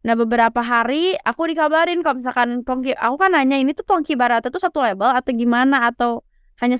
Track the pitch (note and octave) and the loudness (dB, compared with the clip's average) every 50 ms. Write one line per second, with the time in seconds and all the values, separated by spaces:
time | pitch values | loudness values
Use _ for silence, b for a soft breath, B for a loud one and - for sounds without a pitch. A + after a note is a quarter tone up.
0 | - A3+ A#3 A#3 A#3 A3+ A#3+ A#3 A#3 A#3 A#3 - A#3 A#3 B3 A#3 A3+ A#3+ C#4 D#4 | 0 0 0 0 0 0 2 2 2 2 0 -2 -2 0 0 0 0 0 0 0
1 | F4 F#4 F#4 - - - A#3 - E4 E4 E4 D#4+ D#4 D4+ D4+ D#4+ E4+ F4+ F4 F4 | 0 0 -2 -2 -4 -6 -4 -2 -4 -4 0 0 0 2 2 2 2 0 0 -2
2 | D#4+ D#4+ C4 B3+ A#3+ B3+ B3 B3 A#3+ A#3+ A#3+ B3 A#3 - B3+ B3+ B3+ C4+ - - | -2 -2 -2 -2 -6 -4 0 0 0 0 -2 -6 -4 -4 -4 -4 -2 -4 -4 -2
3 | - A#3 C4 C#4+ F#4+ F#4+ F4+ D4+ C4+ C4 C#4 C4+ C4 C#4 D4+ - - - G4+ E4+ | -2 -2 0 2 2 2 4 4 2 2 2 2 2 0 -2 -4 -2 0 0 0
4 | D4 - D4+ A#3+ B3 A#3+ A#3+ A#3 A3+ B3 - F4+ - F4 _ D4+ C4+ A3+ F#3+ F#3+ | 0 -2 0 0 2 2 2 0 -2 -4 -6 -2 -4 -2 _ 0 0 0 0 0
5 | G3+ B3 C4 B3+ - - B3 A3+ A#3+ A#3+ A#3 A#3+ B3+ C4+ C#4 C4 A#3+ A#3 A#3+ _ | 0 2 2 0 -2 -2 -2 0 0 0 2 2 2 2 2 2 0 -2 0 _
6 | A#3+ A#3+ A#3 A#3 _ _ _ _ _ _ _ _ B3 B3 B3 | -2 -2 -2 -4 _ _ _ _ _ _ _ _ -2 -2 0